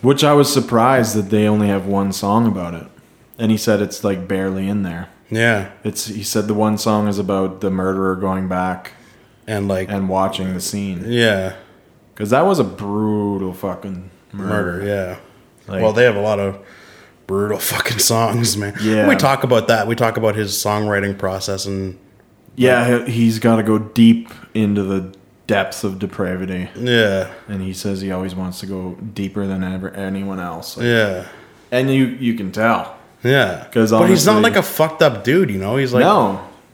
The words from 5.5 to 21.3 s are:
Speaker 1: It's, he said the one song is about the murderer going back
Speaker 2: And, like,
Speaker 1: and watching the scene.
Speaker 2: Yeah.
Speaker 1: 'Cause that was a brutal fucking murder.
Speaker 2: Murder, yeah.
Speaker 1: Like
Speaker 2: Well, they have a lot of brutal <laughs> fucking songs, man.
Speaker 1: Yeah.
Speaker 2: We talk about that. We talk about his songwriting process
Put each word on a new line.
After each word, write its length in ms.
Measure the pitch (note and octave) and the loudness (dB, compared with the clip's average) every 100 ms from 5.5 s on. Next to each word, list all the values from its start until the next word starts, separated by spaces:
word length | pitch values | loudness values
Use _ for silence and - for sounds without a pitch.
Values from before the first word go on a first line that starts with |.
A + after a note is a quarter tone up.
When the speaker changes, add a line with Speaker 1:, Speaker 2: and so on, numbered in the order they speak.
| A2 F#2+ - | 0 -2 -8
Speaker 1:
It's, 220 | G#2+ G#2+ - | -8 -6 -8
he 160 | G#2 | -8
said 220 | G2 A2+ G#2 | -4 -2 0
the 60 | |
one 220 | G#2 G#2+ G#2+ | 0 0 0
song 280 | - G#2+ G#2 | 0 0 0
is 100 | G2+ | -2
about 400 | F#2+ G2 F#2+ F#2 | -2 -2 -2 -4
the 100 | G2+ | -4
murderer 440 | F#2+ F#2 F#2+ F#2+ F#2 | -2 -2 0 0 0
going 300 | F#2+ F#2+ F#2 | -2 -2 -2
back 440 | F#2 F#2 F#2 - - - _ _ _ - | -2 -2 -6 -10 -20 -20 _ _ _ -8
Speaker 2:
And, 180 | G#2+ G2+ | -4 -2
like, 200 | F#2+ F#2+ | -2 -2
Speaker 1:
and 200 | G2+ F#2+ | -4 -2
watching 460 | F#2+ F#2+ - F#2+ | 0 -2 -2 -6
the 60 | F2+ | -6
scene. 440 | - G#2 G2+ F2 G2 | -6 -6 -6 -6 -4
Speaker 2:
Yeah. 460 | A#2+ A#2 G2 F#2+ - - _ _ _ _ - | 0 2 2 -2 -8 -20 _ _ _ _ -8
Speaker 1:
'Cause 140 | G#2 | 0
that 160 | B2+ F3+ | 2 4
was 120 | F#3 | 2
a 40 | |
brutal 880 | G#2+ F2+ G#2 G#2 G#2+ G#2+ G2+ G2+ F#2+ | 0 -4 -6 -2 0 0 -2 -2 -6
fucking 580 | F2+ G2 F2+ G2+ F2+ F2+ - _ | -6 -8 -8 -10 -12 -14 -20 _
murder. 160 | G2+ G2 | -10 -4
Speaker 2:
Murder, 380 | G#2+ F#2 F2 G2+ | -2 -2 -4 -4
yeah. 300 | G2+ F#2 F2+ - - _ _ - | -4 -4 -10 -18 -20 _ _ -10
Speaker 1:
Like 100 | G2 | -2
Speaker 2:
Well, 100 | F#2 | 0
they 120 | G#2+ | 4
have 120 | B2 G2+ | 4 4
a 40 | |
lot 180 | G#2 G#2 | 0 0
of 200 | G2 F#2+ - - - - - _ - | -2 -4 -16 -20 -20 -20 -20 _ -6
brutal 320 | G2 G#2 G2+ | -2 0 -2
<laughs> 0 | |
fucking 400 | - G#2 - A2+ | -2 -4 -4 0
songs, 580 | - A2+ A2+ A#2 A2+ G#2 | 2 2 2 0 -2 -2
man. 180 | G2+ G2+ | -6 -2
Speaker 1:
Yeah. 280 | G#2+ G#2+ G#2+ | 0 4 4
Speaker 2:
We 80 | C4+ | 4
talk 260 | C#3 C3+ | 2 2
about 240 | B2+ A#2 A2 | 2 2 4
that. 220 | A2+ G#2 | 2 2
We 80 | A#2 | 0
talk 200 | A#2 A2 | 0 2
about 200 | A2 G#2+ | 0 0
his 160 | G#2 | -4
songwriting 680 | F#2+ G#2+ G#2 G#2 G2+ G2+ G2 | -4 -2 -2 0 0 -2 -4
process 480 | G2 | -4